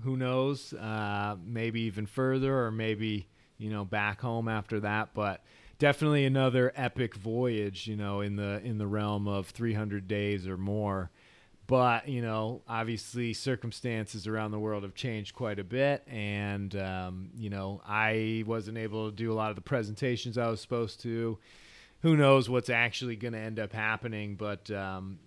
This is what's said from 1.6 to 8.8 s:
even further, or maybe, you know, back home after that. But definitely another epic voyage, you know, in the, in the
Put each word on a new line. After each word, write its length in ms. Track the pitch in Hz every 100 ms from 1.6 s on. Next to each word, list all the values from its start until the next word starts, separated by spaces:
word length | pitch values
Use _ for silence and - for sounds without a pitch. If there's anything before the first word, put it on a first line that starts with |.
| 117 113
even 240 | 113 101 104
further, 580 | - 131 131 135 135
or 60 | 117
maybe, 580 | 110 110 107 110 104 - _ _ _
you 100 | 107
know, 160 | 107
back 380 | 98 104 104 101
home 260 | 123 117 113
after 320 | 110 101 110
that. 300 | 104 107 107
But 320 | - 104 92 - - - -
definitely 460 | 147 139 151 147
another 480 | 135 135 131 127 127 -
epic 380 | 123 - 120
voyage, 720 | 104 104 113 123 110 104 92 110
you 100 | 107
know, 260 | 101 101
in 140 | 101 101
the, 260 | 101 101
in 140 | 117
the 80 | 107